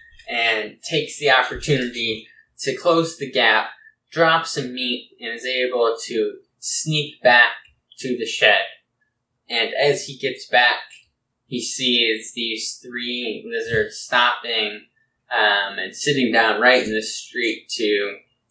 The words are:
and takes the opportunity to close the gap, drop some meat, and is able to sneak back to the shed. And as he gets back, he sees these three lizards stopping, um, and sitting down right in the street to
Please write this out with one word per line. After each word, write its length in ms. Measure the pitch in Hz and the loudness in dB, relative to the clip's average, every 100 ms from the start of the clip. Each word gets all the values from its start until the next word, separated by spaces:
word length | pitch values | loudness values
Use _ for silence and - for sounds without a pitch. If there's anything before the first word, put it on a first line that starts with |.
| - - - | -20 -20 -8
and 480 | 120 113 110 107 - - | -2 0 -2 -4 -10 -4
takes 300 | 156 - - | -2 -2 0
the 120 | 143 | 4
opportunity 960 | 131 - 127 - 135 120 120 117 110 - _ _ - | 4 2 -2 0 0 0 -4 -4 -6 -10 _ _ -8
to 160 | - - | -6 -2
close 400 | 175 165 160 - | 2 4 2 -2
the 120 | 131 | -4
gap, 380 | 127 113 110 - - - _ _ | 2 4 4 0 -10 -20 _ _
drop 360 | - 160 165 - | 2 4 4 0
some 260 | 147 123 | -4 -4
meat, 360 | 127 123 123 - - | -4 -4 -6 -8 -14
and 140 | 117 | -10
is 100 | 117 | -8
able 520 | 127 127 127 123 113 113 - | -6 -2 0 2 2 0 -2
to 320 | 113 104 98 _ _ | -2 -2 -4 _ _
sneak 600 | - - 156 151 143 - | -4 -4 0 -2 -2 2
back 300 | 123 120 117 - - _ _ - | 6 8 6 2 -14 _ _ -8
to 180 | 131 117 | -6 -4
the 100 | 110 | -4
shed. 360 | - 110 98 - - _ _ _ _ _ _ - | 2 4 4 0 -10 _ _ _ _ _ _ -8
And 200 | 120 110 | -4 -2
as 300 | - 143 139 - | 2 2 2 -2
he 100 | 123 | -6
gets 280 | 131 - - | -6 -6 0
back, 320 | 123 120 113 - - _ _ _ _ - | 2 4 2 -6 -20 _ _ _ _ -10
he 140 | 123 | -6
sees 720 | - - 127 120 113 110 - | -4 -2 0 2 0 -2 -6
these 440 | 120 117 110 - - | -6 -6 -6 -8 -10
three 600 | 123 120 120 123 117 - - | -10 -10 -8 -6 -6 -8 -8
lizards 500 | 117 113 113 107 - | -8 -2 -2 -2 -6
stopping, 840 | - 123 120 - 120 110 104 104 - _ _ _ - | -2 2 2 0 -4 -2 -4 -6 -16 _ _ _ -4
um, 480 | 120 107 101 98 98 | 2 4 4 0 -6
and 160 | 95 | -8
sitting 380 | - 147 135 120 | -4 -2 2 2
down 280 | 117 110 104 | 4 2 4
right 220 | 123 127 | 4 4
in 80 | 110 | 2
the 100 | 107 | -2
street 680 | 110 - - 123 117 107 - | -4 -8 -8 -4 -2 -4 -6
to 480 | - 107 104 101 101 _ _ _ | -2 0 0 -2 -8 _ _ _